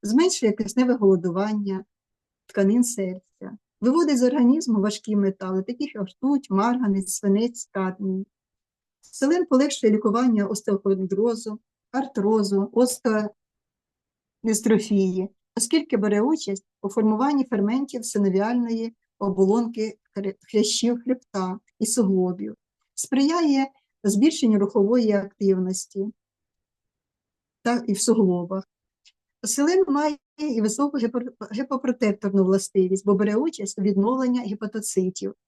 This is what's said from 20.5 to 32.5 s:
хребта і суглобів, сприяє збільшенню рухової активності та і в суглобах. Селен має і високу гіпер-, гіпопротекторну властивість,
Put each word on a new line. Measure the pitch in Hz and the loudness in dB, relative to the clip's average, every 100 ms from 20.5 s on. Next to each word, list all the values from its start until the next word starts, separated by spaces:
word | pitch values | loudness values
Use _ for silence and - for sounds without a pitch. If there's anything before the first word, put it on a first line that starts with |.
| 220 214 - 233 240 | -2 0 0 0 -2
хребта | 240 254 _ 196 185 196 _ _ | -2 -6 _ -6 -6 -6 _ _
і | 214 | -4
суглобів, | - 202 190 180 180 208 220 _ _ _ - | 0 2 2 0 -2 -10 -14 _ _ _ -14
сприяє | - 262 277 339 320 269 269 _ _ _ | -4 0 2 2 2 2 0 _ _ _
збільшенню | 202 196 277 320 240 214 | -2 4 2 4 2 2
рухової | 196 240 196 247 220 | 2 2 2 2 2
активності | 202 196 _ 196 185 185 185 - 202 196 - _ _ _ _ _ _ _ _ _ _ _ _ _ _ | 0 -2 _ 0 2 0 -4 -8 -8 -8 -10 _ _ _ _ _ _ _ _ _ _ _ _ _ _
та | - 240 233 | -2 -2 -2
і | |
в | 190 | -2
суглобах. | - 226 190 175 175 190 - _ _ _ _ _ _ _ | 2 4 4 2 -2 -8 -10 _ _ _ _ _ _ _
Селен | 214 - 294 370 370 | -8 -2 2 2 2
має | 285 302 294 _ _ | 2 0 -4 _ _
і | 302 226 | -4 -2
високу | 214 220 285 285 | -2 0 -2 0
гіпер-, | 226 247 247 - 208 | -2 -4 -8 -12 -10
гіпопротекторну | 214 262 262 262 247 214 202 202 196 | -8 -4 -4 -4 -2 -2 -2 -2 2
властивість, | 185 | 2